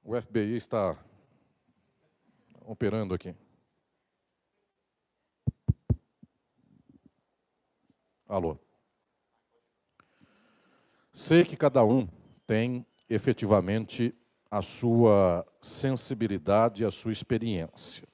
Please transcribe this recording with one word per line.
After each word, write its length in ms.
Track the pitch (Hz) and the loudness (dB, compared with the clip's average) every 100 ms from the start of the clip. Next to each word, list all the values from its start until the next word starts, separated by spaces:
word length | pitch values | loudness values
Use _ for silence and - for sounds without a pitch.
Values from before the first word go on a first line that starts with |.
O 120 | - 117 | -6 -8
F 120 | 113 | -2
B 160 | 113 104 | -2 -2
I 100 | 117 | -4
está 400 | - 113 95 76 _ _ _ _ _ _ _ _ _ _ _ _ _ _ _ - - | -4 -2 -2 -4 _ _ _ _ _ _ _ _ _ _ _ _ _ _ _ -20 -18
operando 500 | 110 107 110 101 92 | -4 -2 -2 -4 -6
aqui. 180 | 90 - _ _ _ _ _ _ _ _ _ _ _ _ _ _ _ _ _ _ _ _ - - - - - - _ _ - _ _ _ _ _ _ _ _ _ _ _ _ _ _ _ _ _ _ _ _ | -8 -18 _ _ _ _ _ _ _ _ _ _ _ _ _ _ _ _ _ _ _ _ -10 -6 -4 -4 -2 -6 _ _ -20 _ _ _ _ _ _ _ _ _ _ _ _ _ _ _ _ _ _ _ _
Alô. 280 | 98 82 76 _ _ _ _ _ _ _ _ _ _ _ _ _ _ _ _ _ _ _ _ _ _ _ _ _ | -6 -4 -8 _ _ _ _ _ _ _ _ _ _ _ _ _ _ _ _ _ _ _ _ _ _ _ _ _
Sei 320 | - - 165 | -16 4 4
que 140 | 170 - | 4 2
cada 260 | 147 131 | 2 4
um 240 | 110 131 98 - _ _ - | 4 4 0 -12 _ _ -2
tem 400 | 110 120 123 120 _ _ | -2 0 -6 -10 _ _
efetivamente 1040 | 110 - 113 104 101 90 107 - - 120 - _ _ _ | -2 0 -2 2 2 2 -4 -4 -4 -4 -4 _ _ _
a 100 | 104 | -6
sua 840 | 92 - 120 117 117 101 92 87 85 _ | -6 -4 2 6 6 6 4 2 -6 _
sensibilidade, 1300 | - - 135 131 - 120 110 98 78 104 117 101 110 | -14 -6 -4 -4 -6 -6 -4 -4 2 2 2 0 -4
a 60 | |
sua 200 | - 113 | -4 -8
experiência. 960 | 107 - 113 117 95 80 - - - - | -8 -4 -4 -2 -4 -6 -12 -18 -18 -20